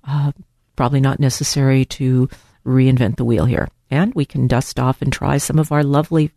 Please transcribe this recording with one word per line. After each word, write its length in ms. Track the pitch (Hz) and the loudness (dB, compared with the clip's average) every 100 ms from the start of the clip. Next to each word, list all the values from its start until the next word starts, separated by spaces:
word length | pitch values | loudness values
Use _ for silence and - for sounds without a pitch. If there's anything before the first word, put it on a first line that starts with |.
| - | -4
uh, 280 | 147 143 - - _ _ - | -2 -2 -6 -18 _ _ -4
probably 240 | 127 139 | 0 2
not 220 | 135 - | 0 0
necessary 640 | 139 - 147 147 135 131 131 | -2 -2 -4 0 2 2 0
to 440 | - 131 127 127 - _ _ - | -2 0 0 0 -4 _ _ 0
reinvent 500 | 131 127 127 110 - | 2 4 2 0 0
the 100 | 120 | 0
wheel 200 | 113 117 | 2 2
here. 240 | - - _ _ | 0 -4 _ _
And 240 | 135 208 | -2 0
we 120 | 202 139 | -2 -4
can 200 | 143 127 | -2 0
dust 340 | 123 - - | 0 -2 -2
off 220 | 127 - | -2 0
and 100 | 139 | -4
try 260 | - 139 139 | -2 -2 -2
some 200 | - 151 | 0 -2
of 140 | 151 | 0
our 120 | 147 | 0
lovely 460 | 143 143 156 165 151 | 2 0 0 0 -2